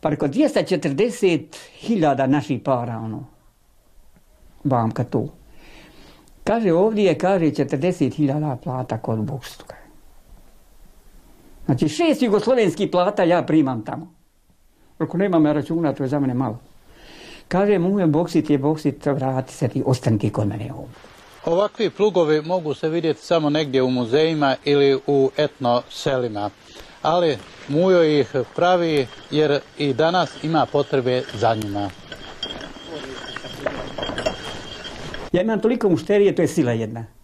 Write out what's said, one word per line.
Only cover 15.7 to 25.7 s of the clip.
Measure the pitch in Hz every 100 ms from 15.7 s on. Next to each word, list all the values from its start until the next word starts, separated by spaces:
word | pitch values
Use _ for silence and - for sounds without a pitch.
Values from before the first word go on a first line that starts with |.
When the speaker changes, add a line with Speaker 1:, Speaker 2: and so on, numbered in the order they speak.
| 165 160
Speaker 1:
to | 135
je | 139
za | 143
mene | 139
malo." | 123 131 113 - - - - - - - - -
Kaže, | 175 202 202
"Mujo, | 170 202 175
boksit | 151 170 170 151
je | 147
boksit, | 139 151 147 139 -
vrati | 139 131 131 127
se | - 123
ti, | - -
ostani | 127 - 110
ti | 107
kod | - 107
mene | 107 107
ovdje." | - - - - - - - -
Speaker 2:
Ovakvi | 170 202 - 208
plugovi | - 208 185 160 156
mogu | 151 180 156
se | 135 160
vidjeti | 165 165 147
samo | - 170 151
negdje | 147 151 131
u | 127
muzejima | 127 117 135 160 160 143 131 -
ili | 143 143 135 -
u | 143 135 -
etno | 151 - 123